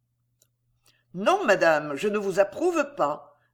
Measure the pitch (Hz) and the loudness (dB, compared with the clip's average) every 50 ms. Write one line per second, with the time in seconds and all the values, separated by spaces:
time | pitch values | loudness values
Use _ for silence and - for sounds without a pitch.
0 | _ _ _ _ _ _ _ _ _ _ _ _ _ _ _ _ _ _ _ _ | _ _ _ _ _ _ _ _ _ _ _ _ _ _ _ _ _ _ _ _
1 | _ _ - 175 202 269 359 415 381 240 190 160 170 165 160 147 151 151 143 143 | _ _ -12 -2 0 0 0 2 2 2 2 4 4 4 4 2 0 -4 -6 -4
2 | 190 214 208 214 196 196 175 190 196 196 - - 311 359 339 330 277 - - - | -4 -2 -2 -2 -4 -2 2 2 0 0 0 -2 -2 -2 0 -2 -4 -4 -4 -4
3 | 156 143 151 - - - _ _ _ _ | -2 -2 -2 -6 -12 -20 _ _ _ _